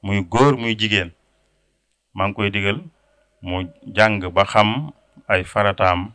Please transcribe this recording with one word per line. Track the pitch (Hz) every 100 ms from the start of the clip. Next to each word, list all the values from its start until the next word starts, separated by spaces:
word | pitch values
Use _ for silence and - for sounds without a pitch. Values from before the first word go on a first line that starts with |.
muy | 98 101 87
góor | 107 143 127
muy | 117 110
jigéen, | 107 104 87 _ _ _ _ _ _ _ _ _ _
maa | 98 95
ngi |
koy | 101 101
digal | 101 98 123 - _ _ _ _ _
mu | 92 90 90 - -
jàng | 104 110 104 90
ba | 90
xam | 98 110 104 123 151 - _ - -
ay | 95
farataam | 90 104 101 95 92 90 101